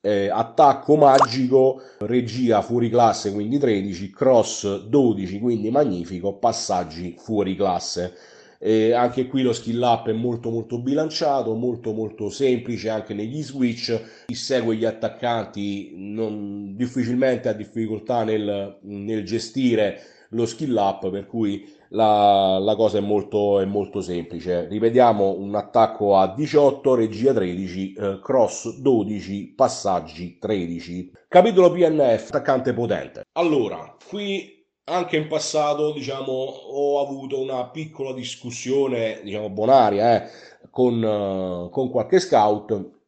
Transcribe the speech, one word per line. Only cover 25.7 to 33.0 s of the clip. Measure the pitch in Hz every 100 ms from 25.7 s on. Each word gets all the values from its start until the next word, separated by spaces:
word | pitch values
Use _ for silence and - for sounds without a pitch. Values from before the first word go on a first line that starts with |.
| 123 110 - 101 98
a | 190
diciotto, | 110 151 151 143 - 135 127
regia | 113 101 127
tredici, | 113 92 90 95 90 95
eh, | 98 104 98
cross | - 127 107 - 117 113
dodici, | 135 120 98 104 90 101 95
passaggi | - 127 - 101 87 80 80 87 -
tredici. | 104 104 85 85 85 87 90 _ _
Capitolo | 180 208 190 180
P | 170 165
N | 156 135 110
F, | -
attaccante | 151 - 131 127
potente. | 110 117 92